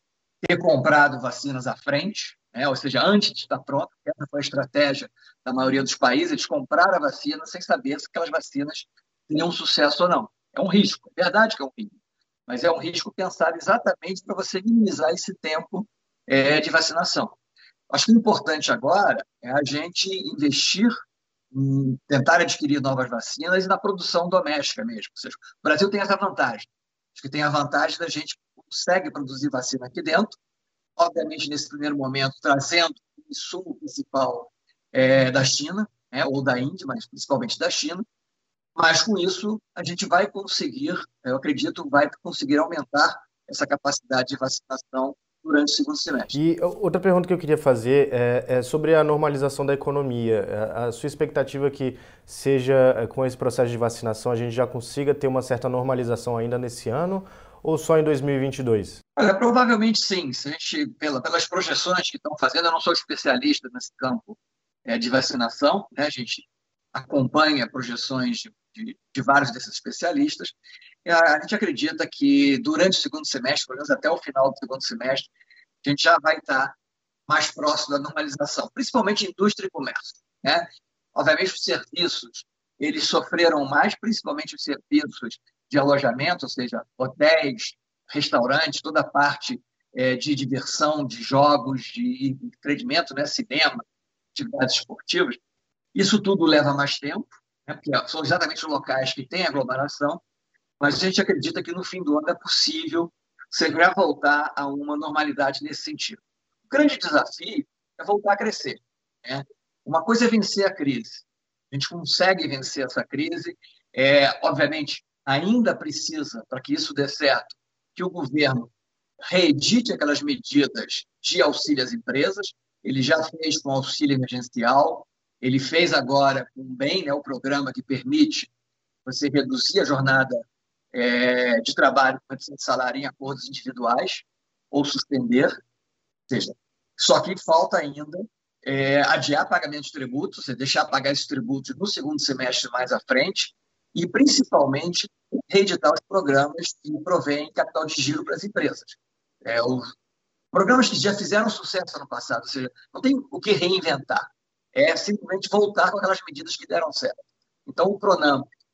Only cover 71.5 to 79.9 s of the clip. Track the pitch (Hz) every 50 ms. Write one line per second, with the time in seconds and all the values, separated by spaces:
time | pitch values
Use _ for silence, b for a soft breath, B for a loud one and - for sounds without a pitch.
71.5 | 214 196 208 175 - - 143 160 165 160 160 156 - - 143 139 143 139 139 139
72.5 | 135 123 113 147 156 156 180 190 185 - - 139 294 311 302 - - 127 120 131
73.5 | 147 - - - 127 135 147 139 135 - - 151 - 131 - 147 131 135 135 135
74.5 | 127 - - 120 131 131 - - 120 113 120 131 135 131 - - _ b b b
75.5 | b b b b _ _ - 139 143 - - 165 170 156 143 156 156 160 - -
76.5 | 139 131 135 135 - _ _ _ _ _ _ _ _ _ _ - 151 156 151 -
77.5 | - - 147 147 143 - - - 143 139 143 147 - - 156 147 139 - 190 -
78.5 | - - - - - - 240 - - 240 202 202 208 - 202 185 - - 196 208
79.5 | - - 190 185 - 151 135 -